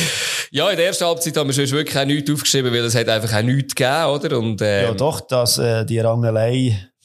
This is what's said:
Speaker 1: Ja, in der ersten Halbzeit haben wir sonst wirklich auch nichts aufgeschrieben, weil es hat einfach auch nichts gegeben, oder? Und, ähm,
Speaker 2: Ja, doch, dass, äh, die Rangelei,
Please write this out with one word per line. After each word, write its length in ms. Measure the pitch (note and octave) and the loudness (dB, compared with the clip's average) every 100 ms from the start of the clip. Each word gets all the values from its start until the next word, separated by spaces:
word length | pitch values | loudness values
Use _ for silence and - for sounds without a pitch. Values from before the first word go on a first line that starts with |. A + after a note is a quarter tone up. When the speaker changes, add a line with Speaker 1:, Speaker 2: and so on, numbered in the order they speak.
| E3 - - - - | -4 -4 -4 -6 -6
Speaker 1:
Ja, 180 | C3+ F3+ | -2 0
in 60 | F3 | 2
der 100 | F3 | 0
ersten 180 | F3 | 0
Halbzeit 320 | F3 E3+ E3 D#3 | -2 0 -2 -2
haben 120 | C#3 | 0
wir 60 | |
sonst 180 | C3 C3+ | 0 0
wirklich 260 | C#3+ D3+ C#3 | 0 0 0
auch 60 | |
nichts 260 | C#3 D3 C#3+ | 0 0 0
aufgeschrieben, 420 | D3 - C#3 B2+ | -2 0 0 2
weil 120 | A#2+ | 0
es 100 | A#2 | 2
hat 140 | A2+ A2+ | 0 2
einfach 280 | A2 A2 G#2+ | 0 0 0
auch 60 | |
nichts 320 | A#2+ C#3 C3+ | 2 0 -2
gegeben, 300 | - B2+ D3+ D#3 | 0 0 2 0
oder? 320 | C#3+ D3+ B2 | -2 -2 -2
Und, 220 | A2+ G2+ | -2 0
ähm, 220 | G#2+ G2+ | 0 2
Speaker 2:
Ja, 100 | G2 | 0
doch, 260 | G2+ C#3+ - | 0 0 -2
dass, 360 | - B2+ A#2+ - | -2 0 0 0
äh, 260 | A#2+ A2+ | 0 0
die 140 | A2 A2+ | 0 0
Rangelei, 800 | A2+ A#2 A#2 A2 A2+ B2+ B2+ G2+ F#2+ _ | 0 2 0 2 2 2 0 0 -6 _